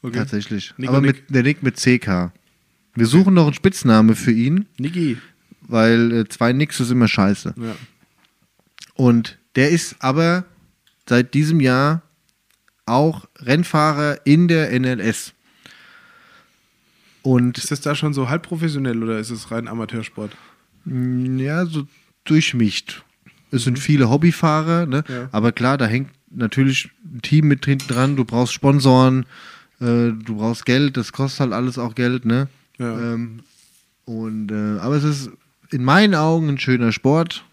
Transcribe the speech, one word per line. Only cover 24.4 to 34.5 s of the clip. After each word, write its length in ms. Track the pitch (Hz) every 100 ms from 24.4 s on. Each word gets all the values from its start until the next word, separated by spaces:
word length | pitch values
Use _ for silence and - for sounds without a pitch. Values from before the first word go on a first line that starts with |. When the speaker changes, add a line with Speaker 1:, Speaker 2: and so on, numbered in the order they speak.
| 165 151 156 170 170
Speaker 2:
ne? 160 | 135 156
Speaker 1:
Ja. 200 | 127 127
Speaker 2:
Aber 180 | 107 117
klar, 260 | - 123 139
da 100 | 117
hängt 240 | 117 135 _ _
natürlich 580 | - 113 135 135 131 - _
ein 160 | 196 127
Team 280 | - 151 151
mit 160 | 139
hinten 240 | - 135 -
dran. 260 | 120 131
Du 100 | 139
brauchst 280 | 117 117 123
Sponsoren, 720 | - 143 143 135 127 131 131 123 - - - _ _
äh, 300 | 120 120 117
du 240 | 110 110 107
brauchst 300 | 110 117 -
Geld, 300 | 127 143 131
das 160 | 113
kostet 280 | - 135 -
halt 120 | 131
alles 260 | 107 127 123
auch 160 | 120
Geld, 300 | 117 120 127
ne? 240 | 117 120 135 _ _ _
Speaker 1:
Ja. 360 | 120 113 117
Speaker 2:
Ähm, 260 | 117 117 113 - _ _ _ _ _ -
und, 440 | 113 110 110 104